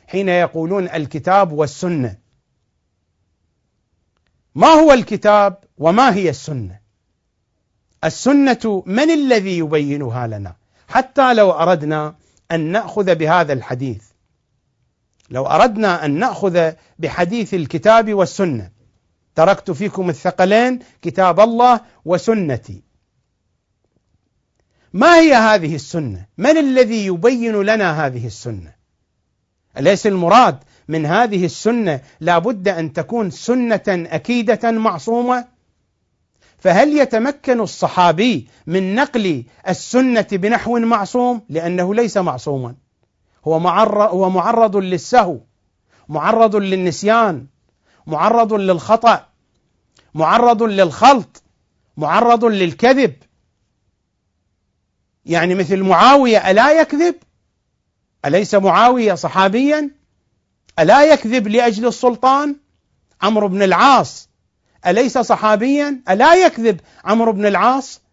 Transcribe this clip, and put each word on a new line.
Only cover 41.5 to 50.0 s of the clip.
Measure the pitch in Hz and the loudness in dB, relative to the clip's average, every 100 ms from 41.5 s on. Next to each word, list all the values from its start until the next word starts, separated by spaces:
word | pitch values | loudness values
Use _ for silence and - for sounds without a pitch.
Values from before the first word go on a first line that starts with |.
| 151 170 180 180 208 | -8 -4 -4 -2 -2
ليس | 233 202 | -2 -2
معصوما، | 175 127 151 139 120 127 _ _ _ _ _ _ 151 | -4 -6 -6 -6 -8 -14 _ _ _ _ _ _ -4
هو | 160 | -2
معر-، | 175 175 220 208 208 | 0 2 2 2 0
هو | 180 190 | 0 -2
معرض | 185 180 233 220 196 | -2 -2 0 0 0
للسهو، | 185 180 - 247 190 127 _ _ _ _ _ _ - | -4 -6 0 0 0 -4 _ _ _ _ _ _ -10
معرض | 151 165 226 226 208 | -6 0 2 2 0
للنسيان، | 196 190 185 - 202 226 220 147 131 _ _ _ _ _ - | -2 -2 -4 -4 0 0 0 -4 -12 _ _ _ _ _ -10
معرض | 156 190 233 226 | -2 0 2 0
للخطأ، | 214 190 175 - 226 233 190 - _ _ _ _ _ _ _ | 0 -2 -2 0 2 2 0 -4 _ _ _ _ _ _ _